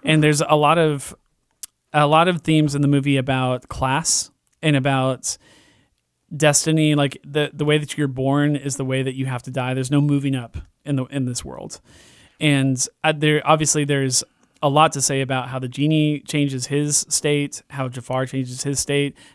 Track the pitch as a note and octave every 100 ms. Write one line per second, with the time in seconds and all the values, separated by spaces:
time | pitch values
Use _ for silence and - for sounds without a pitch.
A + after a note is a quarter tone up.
0 | D#3 D#3 D3+ D3 D#3 D3+ D3 E3 D#3+ C#3+
1 | - - _ _ _ _ - _ _ D3+
2 | D3 D#3 F3 E3+ - D#3 D3+ C#3+ C#3+ C#3+
3 | C#3 C3+ C3 C3 B2+ B2+ - - C3 C#3
4 | D#3+ - - _ _ _ D#3+ C#3+ C#3 C3+
5 | C3 B2+ - - _ _ _ _ _ _
6 | _ _ _ D3+ D3+ D3 D#3+ D#3+ D#3 D3
7 | C#3+ - C#3+ D3 D3 D3 D3 D3+ D3 -
8 | C#3+ C3 C3 C#3+ D3 D3 C#3 C3 C3+ C3
9 | C3 C3 C3 B2 C3 C3 B2+ C3 B2+ D3
10 | D3 C#3+ C#3 C3 A#2 - - _ - C#3
11 | B2+ C#3+ B2+ A#2+ C#3 B2+ - - - -
12 | - - - _ D#3 C#3+ C3+ B2+ - -
13 | D#3 D#3 D3+ D3+ C#3 D#3 D3+ D3+ C#3+ C#3
14 | C3+ B2+ - _ _ _ C#3+ C#3+ D#3+ C#3
15 | - C3+ C3 C3 B2 C3 B2+ B2 D3 D#3
16 | D3+ D3 - D3+ C#3+ C3 A#2+ C#3+ D3 C#3+
17 | - - D3+ D3 C#3+ - - C#3 C3 B2
18 | - C3 C3 C3+ B2+ B2+ C#3 C3+ - C#3+
19 | C#3+ - -